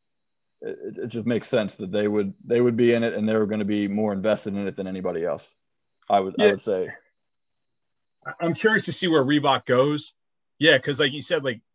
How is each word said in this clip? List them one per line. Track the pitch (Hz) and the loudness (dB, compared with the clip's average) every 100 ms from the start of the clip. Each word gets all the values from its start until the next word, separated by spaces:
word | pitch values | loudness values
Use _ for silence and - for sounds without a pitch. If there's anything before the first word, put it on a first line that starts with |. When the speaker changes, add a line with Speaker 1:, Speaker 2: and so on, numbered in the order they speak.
| _ _ _ _ _ _ | _ _ _ _ _ _
Speaker 1:
it, | - - 101 - | -14 -12 -12 -10
it | 117 | -8
just | 117 110 | -6 -2
makes | 113 - | -2 -2
sense | 123 101 - | -2 -2 -6
that | 98 | -6
they | 104 104 | -2 0
would, | 104 98 - - | 0 -2 -6 -2
they | 120 | 2
would | 123 117 | 2 4
be | 117 | 4
in | 117 | 4
it, | 117 | 0
and | 98 107 | -2 0
they | |
were | 110 104 | 0 0
gonna | 107 | -2
be | 101 104 101 | -2 -2 0
more | 101 107 | 0 -2
invested | 98 107 104 107 101 | -2 0 -2 -2 -6
in | 98 | -6
it | - | -6
than | 95 | -8
anybody | 95 92 85 | -6 -6 -4
else, | 85 73 - _ _ _ _ _ - | -4 -4 -10 _ _ _ _ _ -2
I | 101 | 0
would, | 95 - | 0 2
I | |
Speaker 2:
Yeah. | 104 | 2
Speaker 1:
would | 98 | 2
say. | - 95 87 - _ _ _ _ _ _ _ _ _ _ _ _ 143 - | -2 -4 -4 -10 _ _ _ _ _ _ _ _ _ _ _ _ -14 -6
Speaker 2:
I'm | 170 | -4
curious | - 220 220 185 | 0 2 2 0
to | |
see | 147 190 | 0 2
where | 160 | 2
Reebok | 131 147 143 127 - | 4 4 4 2 2
goes. | 123 139 151 - - _ _ _ - | 2 2 0 -6 -16 _ _ _ 2
Yeah, | 151 151 | 4 4
'cause | - 139 | 2 0
like | 147 | -2
you | 143 | -2
said, | - 165 135 | -4 -2 -2
like, | 113 - | -6 -8